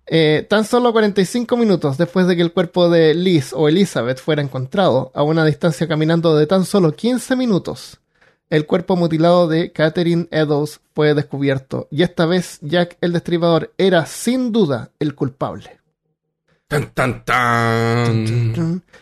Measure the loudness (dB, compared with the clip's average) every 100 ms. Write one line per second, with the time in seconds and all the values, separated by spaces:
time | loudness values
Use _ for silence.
0 | -2 2 2 2 0 0 2 0 2 2
1 | 2 2 0 -2 -2 0 2 2 0 -2
2 | -2 0 2 2 0 0 -2 2 2 4
3 | 4 2 2 0 0 -2 2 2 0 0
4 | -4 -4 -2 -2 -4 -6 -6 0 2 0
5 | -2 -2 0 2 0 0 -2 -2 -2 -2
6 | 0 2 2 2 2 2 2 2 2 0
7 | -2 -4 -2 -2 0 -2 -2 -10 -14 -20
8 | _ _ _ _ _ -4 0 -2 0 0
9 | 0 2 4 4 4 0 -2 -2 -2 0
10 | 0 0 -2 -2 0 0 -2 -8 _ -2
11 | 0 0 -2 -4 -2 -2 -4 -10 -6 -2
12 | -2 0 0 0 -4 -10 -4 -2 -2 -4
13 | -4 -4 -2 -2 2 0 -2 -2 0 0
14 | -2 -6 -4 -2 -2 0 0 -2 -8 -8
15 | -6 -4 -6 -6 -8 -10 -16 -20 _ _
16 | _ _ _ _ _ _ _ -6 -4 -4
17 | -4 -4 -2 0 2 2 2 0 0 0
18 | 0 0 0 0 -2 -2 -2 -4 -8 -20